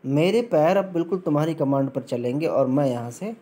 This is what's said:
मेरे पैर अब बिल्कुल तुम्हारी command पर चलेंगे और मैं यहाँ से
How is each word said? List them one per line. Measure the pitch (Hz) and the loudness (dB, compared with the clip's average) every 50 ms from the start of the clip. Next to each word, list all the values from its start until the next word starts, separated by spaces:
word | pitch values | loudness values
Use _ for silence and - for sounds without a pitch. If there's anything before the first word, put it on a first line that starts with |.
| - | -4
मेरे | 131 139 147 160 185 208 233 | 0 0 2 2 4 2 0
पैर | 240 233 185 156 151 165 190 | 0 2 2 4 4 4 4
अब | 196 190 | 2 0
बिल्कुल | 190 175 170 170 165 196 190 | 0 -2 -4 -2 -2 -4 -4
तुम्हारी | - 170 147 147 156 165 160 | -2 0 0 0 0 0 0
command | 151 147 135 139 139 135 131 | -2 0 0 2 0 0 -2
पर | - 135 | -4 -8
चलेंगे | - - 127 120 120 123 127 147 160 | -6 -6 -6 -4 -2 -2 -2 -2 -2
और | 156 87 127 135 | 0 0 0 2
मैं | 127 127 147 143 135 | 2 2 2 2 0
यहाँ | 120 120 117 120 | -2 -4 -6 -10
से | 120 - 185 220 233 - | -10 -10 -10 -10 -10 -12